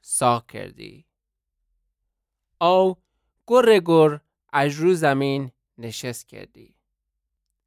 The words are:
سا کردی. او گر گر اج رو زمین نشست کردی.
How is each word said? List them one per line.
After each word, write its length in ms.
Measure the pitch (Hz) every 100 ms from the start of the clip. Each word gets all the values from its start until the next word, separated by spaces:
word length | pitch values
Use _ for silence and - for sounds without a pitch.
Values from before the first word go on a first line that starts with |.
سا 440 | - - 123 120 -
کردی. 580 | 110 95 95 104 147 _ _ _ _ _ _ _ _ _ _ _ _ _ _ _ -
او 360 | 175 185 190 180 _ _ _ _ -
گر 320 | 247 233 208 170
گر 340 | 165 156 147 _ _ _
اج 200 | 143 147
رو 200 | 147 170
زمین 580 | 175 151 135 139 139 131 _ _ -
نشست 500 | 113 - 127 117 -
کردی. 480 | 110 - _ 107 _ _ _ _ _ _ _ _ _